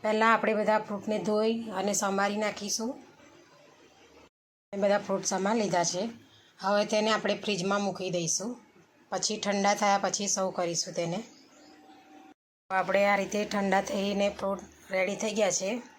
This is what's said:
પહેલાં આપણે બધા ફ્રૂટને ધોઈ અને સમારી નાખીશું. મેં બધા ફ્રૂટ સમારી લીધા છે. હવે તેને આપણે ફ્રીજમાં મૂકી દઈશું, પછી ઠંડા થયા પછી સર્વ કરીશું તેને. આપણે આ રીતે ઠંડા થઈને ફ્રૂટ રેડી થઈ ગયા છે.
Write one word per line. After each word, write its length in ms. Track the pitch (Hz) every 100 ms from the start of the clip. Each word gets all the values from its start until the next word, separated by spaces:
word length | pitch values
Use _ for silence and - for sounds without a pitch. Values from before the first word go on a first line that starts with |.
પહેલાં 320 | 220 214 220
આપણે 200 | 220 -
બધા 260 | 208 208 214
ફ્રૂટને 400 | 214 202 220 214
ધોઈ 500 | 175 214 220 226 226
અને 240 | 190 196
સમારી 440 | 196 202 196 202 208
નાખીશું. 540 | 214 202 202 - 233 277 - - - - - - - - - _ - - - _ _ _ _
મેં 80 | 202
બધા 160 | 196 202
ફ્રૂટ 260 | 202 196
સમારી 380 | - 190 196 233
લીધા 220 | 202 175
છે. 260 | 170 175 226 - - - - _
હવે 260 | 190 208 208
તેને 260 | 214 214
આપણે 240 | 208 196 202
ફ્રીજમાં 460 | - 196 185 202
મૂકી 280 | 202 190 185
દઈશું, 480 | 175 165 - 202 247 - - _ _ _
પછી 280 | 190 - 208
ઠંડા 360 | 202 202 196
થયા 240 | 208 208 196
પછી 300 | 196 180 202
સર્વ 220 | 196 190
કરીશું 440 | 185 175 165 -
તેને. 300 | 170 170 185 233 - - - - - - - - - - - _ _ _
આપણે 360 | 190 185 196 202
આ 100 | 202
રીતે 300 | 190 208 208
ઠંડા 360 | 208 196 190
થઈને 480 | 196 202 196 202 202
ફ્રૂટ 300 | 202 196 196 - - -
રેડી 240 | 190 185 196
થઈ 180 | 220
ગયા 180 | 202 214
છે. 300 | 214 190 240 -